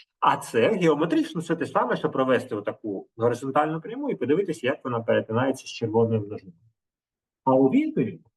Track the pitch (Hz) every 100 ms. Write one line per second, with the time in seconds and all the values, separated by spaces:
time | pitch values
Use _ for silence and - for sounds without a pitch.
0 | - - 135 139 - 117 135 214 165 143
1 | 165 311 302 170 156 165 - 196 247 185
2 | 143 131 131 123 - 104 101 - 110 95
3 | - - 117 120 135 143 156 160 160 247
4 | 285 190 123 160 196 156 120 139 131 117
5 | 113 110 - 113 135 131 - - 113 113
6 | 117 110 101 104 95 - _ _ _ _
7 | _ _ _ _ - 131 135 269 311 -
8 | 113 - _